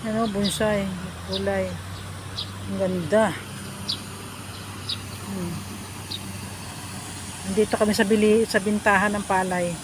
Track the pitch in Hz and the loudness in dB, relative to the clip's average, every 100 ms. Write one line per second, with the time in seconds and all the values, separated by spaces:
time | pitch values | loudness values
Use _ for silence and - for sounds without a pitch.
0 | 220 220 226 196 202 - 214 208 196 185 | -2 0 2 2 0 2 2 4 0 -4
1 | 185 - - 190 196 196 185 175 - - | -8 -10 -4 -2 0 2 0 -4 -8 -10
2 | - - - - - - - 196 190 185 | -10 -10 -10 -8 -8 -8 -6 0 2 2
3 | 160 208 214 - - - - - - - | 4 6 4 2 -8 -10 -10 -10 -6 -6
4 | - - - - - - - - - - | -6 -12 -12 -12 -12 -12 -12 -10 -8 -8
5 | - - 202 196 175 160 - - - - | -8 -10 -6 -4 -4 -6 -8 -10 -12 -12
6 | - - - - - - - - - - | -10 -10 -8 -10 -10 -12 -12 -10 -10 -10
7 | - - - - 190 196 208 - 214 208 | -10 -10 -10 -10 0 4 4 4 4 6
8 | 208 220 214 214 220 - 190 208 214 202 | 6 6 8 6 6 2 2 4 6 6
9 | 208 208 196 190 185 180 175 165 | 6 0 2 2 2 0 0 -2